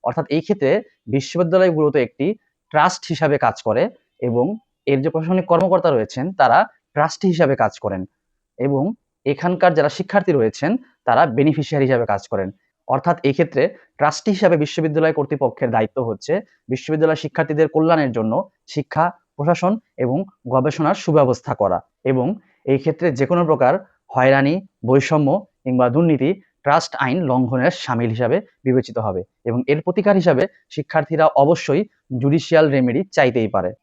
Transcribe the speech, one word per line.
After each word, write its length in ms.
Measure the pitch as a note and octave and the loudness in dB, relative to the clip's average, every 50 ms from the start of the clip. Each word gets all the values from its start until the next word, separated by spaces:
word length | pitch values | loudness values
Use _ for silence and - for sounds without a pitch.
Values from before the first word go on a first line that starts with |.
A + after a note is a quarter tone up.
| - | -6
অর্থাৎ 220 | A#2+ B2 - D3+ - | -6 -4 -4 -4 -2
এই 120 | C#3+ D#3+ | -4 -4
ক্ষেত্রে 300 | D#3+ - G#3 G3 C#3+ C3 D#3 G#3+ B3+ _ _ _ _ - | -2 -2 -4 0 0 0 0 0 -2 _ _ _ _ -4
বিশ্ববিদ্যালয়গুলোতে 920 | A2 C#3 C3+ - - E3 F3+ E3 E3+ F#3 F#3 F3+ E3+ D3+ D#3 D3 C#3+ D3+ | -4 -4 -4 -4 -4 -2 -2 2 2 2 2 2 2 2 0 2 2 0
একটি 240 | B2 - _ _ C3+ F3 G#3+ - _ _ _ _ _ _ | -2 -2 _ _ -4 -4 -4 -6 _ _ _ _ _ _
ট্রাস্ট 320 | - D3+ D3 F3+ F3 - - - | 0 2 2 2 0 -4 -8 -8
হিসাবে 280 | E3 - E3 D3+ C#3+ - | -4 -2 0 0 0 2
কাজ 180 | - A#2 A2 - | 0 0 -2 -2
করে 280 | - A2+ G#2+ A#2+ E3 A#3 - _ _ _ _ _ | -4 -2 0 0 0 -2 -4 _ _ _ _ _
এবং 260 | - B2 A2+ A#2+ B2 E3+ G#3+ A3 _ _ _ _ _ | -6 -2 -2 0 -2 -2 -4 -8 _ _ _ _ _
এর 160 | - C#3 C3+ | -2 -2 0
যে 80 | C3+ D#3+ | 0 -2
প্রশাসনিক 360 | - D#3+ D#3+ E3 F#3 F#3 F3+ | -4 -4 -2 0 -2 -2 0
কর্মকর্তা 440 | F#3 E3+ E3 F3+ F#3 F3+ F3+ F3+ E3+ | 2 2 2 2 2 0 2 2 2
রয়েছেন 340 | C#3+ A#2+ G#2+ - - C3 C3 F3 F#3+ | 2 0 -2 -2 -4 -6 -6 -6 0
তারা 240 | - C#3+ B2 A2+ D3+ G#3+ - _ _ _ _ _ | 2 2 4 4 4 2 0 _ _ _ _ _
ট্রাস্টি 340 | D3+ D3 E3 - - - F#3+ | -2 -2 -2 -2 -2 -2 0
হিসাবে 280 | F3 D#3 E3+ C3+ C#3 | 2 2 2 2 2
কাজ 180 | - A#2+ G#2+ - - | 0 0 -2 -2 -4
করেন 220 | - G#2 G2 F#2 F#2 - _ _ _ _ _ _ _ _ _ - | -6 -6 -6 -6 -8 -10 _ _ _ _ _ _ _ _ _ -4
এবং 360 | B2 C#3 C#3+ C3+ C#3 F#3+ A#3 _ _ _ _ _ _ | -2 -2 0 0 -2 -4 -6 _ _ _ _ _ _
এখানকার 460 | C#3 C#3+ - - F3 F3+ E3+ F#3+ F3+ E3 | -6 -4 -2 -2 -4 -2 2 2 2 4
যারা 160 | D3+ C#3+ D3 | 4 0 0
শিক্ষার্থী 420 | - - F#3 - - G3+ F#3+ - | -2 -4 -10 -2 -2 -2 0 2
রয়েছেন 460 | D#3+ C#3 A2+ A2 - - - D#3 A3 B3+ - _ _ _ _ | 2 2 2 0 0 -2 -4 -2 -2 -4 -6 _ _ _ _
তারা 200 | - A#2 B2 E3 | 0 2 2 2
বেনিফিশিয়ারি 600 | D3+ A2+ B2 C#3 D#3 D3 D#3 C#3+ - D#3 C#3+ C3+ | 2 2 2 2 2 2 0 -4 -4 -2 0 0
হিসাবে 200 | B2+ C3+ A#2+ A#2+ | 2 2 0 0
কাজ 220 | - G#2 G2 - - | 0 -2 -4 -4 -6
করেন। 240 | - G2+ F#2+ F#2+ G2 _ _ _ _ _ _ - | -4 -4 -4 -4 -8 _ _ _ _ _ _ -4
অর্থাৎ 300 | B2+ C3 - E3+ E3+ E3+ - | -4 -2 0 -2 -2 0 0
এই 100 | C#3 C3+ | -2 0
ক্ষেত্রে 300 | - E3+ E3 - C#3+ C#3 F3+ - - _ _ _ - | 0 -2 -2 0 0 0 0 -2 -8 _ _ _ 0
ট্রাস্টি 340 | C#3+ D3 D3+ - - A3 | 0 0 0 -2 -2 -2
হিসাবে 240 | G3+ F3+ - F3+ E3+ D#3 | -2 2 2 2 2 2
বিশ্ববিদ্যালয় 560 | D3+ C#3+ - - D#3+ D#3+ D3+ D#3+ D#3+ D#3+ D#3 | 0 -2 -4 -4 -2 -2 0 2 0 0 0
কর্তৃপক্ষের 560 | D#3 C#3+ C#3 D#3 C#3 C#3 B2 - - C#3 A#2+ | 0 -2 -4 -2 -2 -2 -2 -2 -2 -4 -2
দায়িত্ব 260 | A2+ A#2 A2 A2 _ C3+ B2 | 0 0 -2 -2 _ -4 -4
হচ্ছে 380 | A2+ A2 G2 - - D#3 G3 G#3+ _ _ _ _ - | -4 -6 -8 -4 -4 -4 -4 -4 _ _ _ _ -8
বিশ্ববিদ্যালয় 460 | B2+ C3 - - D#3 D#3 D#3 D#3+ D#3 | -8 -8 -4 -4 -2 0 2 0 0
শিক্ষার্থীদের 520 | - - D3 _ - D#3+ C#3 D#3 D3 D#3+ D3+ | 0 -4 -8 _ -4 -4 -2 0 0 0 0
কল্যাণের 440 | - D#3 D#3+ D#3+ E3+ D#3+ D3 C3 | 2 0 2 2 2 2 0 -2
জন্য 220 | A2+ A#2 A2 A2 A2+ D3+ G3+ - _ _ _ _ | -2 -2 -2 -2 -2 -4 -4 -6 _ _ _ _
শিক্ষা, 440 | - D3+ C#3 _ - D#3 D#3+ F3 F3+ _ _ _ _ | -8 -8 -8 _ -2 -2 -2 -2 -4 _ _ _ _
প্রশাসন 440 | - C#3+ D#3 F3 - - F3+ G#3 A3 _ _ _ - | -4 0 0 0 0 0 -2 -2 -2 _ _ _ -6
এবং 200 | C3 A#2+ B2+ D#3 F#3+ F#3+ _ _ _ B2 | -4 -2 -2 -4 -6 -8 _ _ _ -2
গবেষণার 480 | A#2+ C3 B2+ D3+ D3 - D#3+ D3+ G3 | 0 0 0 0 -2 0 0 -2 -2
সুব্যবস্থা 580 | - - - D3+ D3+ C#3 B2+ B2 - _ - C3 | -2 -2 0 2 2 4 2 0 -4 _ -8 -4
করা। 260 | - G#2 G2 F#2 E2+ - _ _ _ _ | -2 0 0 0 -2 -4 _ _ _ _
এবং 320 | C3 C3+ B2+ - D#3+ G#3 A3 _ _ _ _ _ | -2 0 0 0 -2 -4 -6 _ _ _ _ _
এই 120 | C#3 C3+ C3+ | -2 -2 0
ক্ষেত্রে 340 | C3+ E3 D3+ - E3+ F3 | 0 -2 -4 0 -2 -2
যে 140 | C3+ A#2 C3+ | 0 0 0
কোনো 200 | - F3+ F3 F3 | 0 2 0 2
প্রকার 280 | D#3 D#3 B2+ C3 B2 D3+ G3 G3 _ _ _ _ _ - | 2 2 2 4 2 2 0 -4 _ _ _ _ _ -2
হয়রানি, 460 | C3 B2+ C3 C3+ C#3 C#3 C#3 D#3 F#3+ G3 - _ _ - | 2 4 4 4 4 2 2 0 -2 -6 -12 _ _ -2
বৈষম্য 440 | A#2 C3 C#3 C3+ - D#3+ D3+ D3 C#3 D3+ G3+ G3+ _ _ _ _ | 2 2 2 2 2 0 0 2 2 0 -2 -4 _ _ _ _
কিংবা 260 | C3 B2+ B2 B2 B2 | -4 0 2 2 2
দুর্নীতি 400 | A#2+ D3 E3+ E3+ D#3 B2+ C3 D3 G3 F#3+ _ _ _ _ _ | 2 2 2 2 2 2 0 -2 -2 -4 _ _ _ _ _
ট্রাস্ট 320 | C#3+ C#3+ E3 - - - - | 0 0 0 0 -2 -6 -4
আইন 200 | C3+ B2+ B2 F3+ F3+ | -4 -2 -2 -2 -2
লঙ্ঘনের 480 | C3+ B2 B2+ B2+ A#2 B2+ B2+ B2 E3 | 0 0 0 0 0 0 0 0 0
শামিল 380 | F3 - - - B2+ A2+ A#2 A#2 | -2 -4 -6 -4 -4 -2 -2 -2
হিসাবে 320 | A2 A2+ B2 A#2 C3 F#3+ G#3 _ _ _ _ | -2 -2 0 0 0 -2 -4 _ _ _ _
বিবেচিত 340 | C3 B2+ B2+ - - A2+ A#2 | 0 0 0 0 -2 -6 -6
হবে 240 | A2 G#2+ F#2 F#2 F#2+ _ _ _ _ | -4 -4 -4 -6 -8 _ _ _ _
এবং 180 | A#2 A#2 B2 B2+ - | -4 -4 -4 0 0
এর 140 | D3 D3+ | -2 -2
প্রতিকার 340 | - F3+ F3 - F#3 G3+ G3+ | 0 -4 -4 -2 0 2 2
হিসাবে 280 | G3 E3 F3+ D3 B2 D#3+ G3 _ _ _ _ | 2 2 2 2 2 0 -2 _ _ _ _
শিক্ষার্থীরা 560 | - - C#3 _ - D#3+ D3+ - D#3+ D#3 D#3 | -10 -10 -10 _ -2 -4 -2 -2 0 2 2
অবশ্যই 560 | D#3 - - C#3 D3 E3+ D#3+ - - C#3+ D#3+ G#3+ - _ _ _ _ C3 B2+ | 4 4 4 4 4 2 0 0 -2 -2 -2 -2 -4 _ _ _ _ -8 -2
জুডিশিয়াল 480 | B2 C#3 C#3+ E3 - - E3+ D#3 D#3 D3+ | 0 0 0 0 0 2 4 4 4 4
রেমেডি 340 | C#3 C3+ B2+ B2 A#2+ C3+ F#3+ _ | 2 2 0 2 0 -2 -4 _
চাইতেই 360 | - - C#3+ B2+ A#2 A#2+ A2+ G#2 | 0 2 2 2 2 0 -2 0
পারে। 260 | - G2+ F2+ F2+ - _ | -2 -2 -4 -4 -6 _